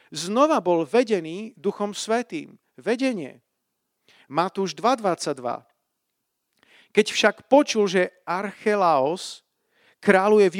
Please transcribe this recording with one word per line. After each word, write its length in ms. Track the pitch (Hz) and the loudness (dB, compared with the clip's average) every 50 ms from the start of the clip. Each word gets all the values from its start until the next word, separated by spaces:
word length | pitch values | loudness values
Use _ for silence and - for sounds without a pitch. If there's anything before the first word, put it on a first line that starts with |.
| _ _ - | _ _ -14
Znova 480 | 147 156 185 208 240 285 311 311 233 175 | -12 -10 -4 0 2 2 2 2 0 0
bol 240 | 180 175 165 165 | 0 0 0 0
vedený 720 | 139 - 240 254 214 220 185 160 160 165 196 220 220 - - | 0 0 0 2 2 -2 -4 -4 -6 -10 -12 -12 -14 -16 -8
Duchom 320 | 139 202 - - 208 208 | -6 -6 -4 -4 -6 -8
Svätým. 640 | 202 - - 208 220 240 247 - 190 151 143 - - _ _ _ _ - | -6 -10 -6 -4 -4 -4 -4 -6 -10 -12 -12 -14 -18 _ _ _ _ -10
Vedenie. 640 | 127 190 240 233 269 262 240 190 147 123 - - _ _ _ _ _ _ _ _ _ _ _ _ _ _ _ _ _ _ | -6 -4 -4 -2 -2 -2 -4 -4 -8 -12 -14 -20 _ _ _ _ _ _ _ _ _ _ _ _ _ _ _ _ _ _
Matúš 440 | 135 160 175 190 - 202 196 175 151 - | -4 -2 -2 -2 -2 -4 -4 -6 -6 -2
dva 160 | 160 233 269 | 0 0 0
dvadsaťdva. 720 | 233 214 190 170 - - 165 143 131 123 120 120 - 123 _ _ _ _ _ _ _ _ _ _ _ _ _ _ _ _ _ _ _ _ _ _ _ _ _ _ | 0 0 -2 -2 -2 -4 -6 -6 -6 -6 -8 -8 -8 -12 _ _ _ _ _ _ _ _ _ _ _ _ _ _ _ _ _ _ _ _ _ _ _ _ _ _
Keď 120 | 202 214 - | 0 0 0
však 260 | - - - 214 202 - - _ | -2 2 2 2 2 0 0 _
počul, 400 | 262 285 285 - - 220 202 190 | 4 4 4 4 0 0 0 0
že 240 | 170 190 180 180 - _ _ | 2 0 0 -2 -4 _ _
Archelaos 1160 | - 170 185 208 202 - - - 214 208 202 190 170 156 135 131 143 170 185 - - - - _ _ _ _ _ _ _ _ _ _ _ _ | -8 -6 -6 -6 -10 -12 -6 -2 -2 0 2 2 4 4 4 2 0 -2 -6 -8 -12 -16 -18 _ _ _ _ _ _ _ _ _ _ _ _
kráľuje 480 | - - 190 185 190 208 214 214 202 185 | 0 2 4 4 4 4 4 6 4 4
v 80 | 160 185 | 2 0